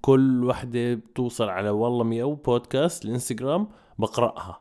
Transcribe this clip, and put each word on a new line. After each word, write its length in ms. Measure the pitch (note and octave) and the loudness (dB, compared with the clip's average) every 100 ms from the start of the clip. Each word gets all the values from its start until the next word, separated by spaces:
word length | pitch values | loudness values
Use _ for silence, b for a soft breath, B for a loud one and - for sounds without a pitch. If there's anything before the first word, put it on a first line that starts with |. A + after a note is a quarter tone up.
كل 440 | - C3+ C3+ B2+ | 6 6 6 2
وحدة 500 | B2 B2+ B2+ A#2+ A#2+ | 0 -2 -4 -2 -2
بتوصل 540 | A#2+ - - B2 - A2 | -2 -6 -6 -4 -2 -2
على 220 | F#2 G#2 | 0 0
والله 340 | G#2 A#2 A#2+ | 2 2 2
مياو 300 | A2+ A2+ B2+ | 0 0 -2
بودكاست 680 | D3 D3 A#2+ - C3+ E3 E3+ | -4 0 0 0 0 0 -2
الإنستغرام 640 | G#2 A#2+ - A2+ B2+ E3 G#3 B B B | -6 -4 -4 -4 -2 -2 -2 B B B
بقرأها 640 | A2 - A#2 - - F2 | -2 0 0 -2 -14 -14